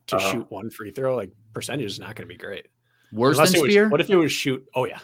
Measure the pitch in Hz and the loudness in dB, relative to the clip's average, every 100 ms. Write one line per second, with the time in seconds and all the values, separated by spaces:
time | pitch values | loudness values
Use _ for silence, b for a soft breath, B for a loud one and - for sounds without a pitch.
0 | - 95 98 113 107 113 113 - 104 98 | -6 -2 -2 -4 -8 -12 -12 -14 -14 -6
1 | 131 127 98 _ _ - 113 131 107 95 | -4 -4 -6 _ _ -12 -8 -8 -8 -10
2 | 92 - 87 90 95 95 - _ _ _ | -14 -14 -16 -16 -14 -14 -16 _ _ _
3 | _ 107 123 143 160 180 147 202 214 156 | _ 2 4 6 4 4 4 4 4 2
4 | 170 185 156 - 143 131 - 127 123 - | 4 4 4 0 -2 -4 -6 -4 -4 -6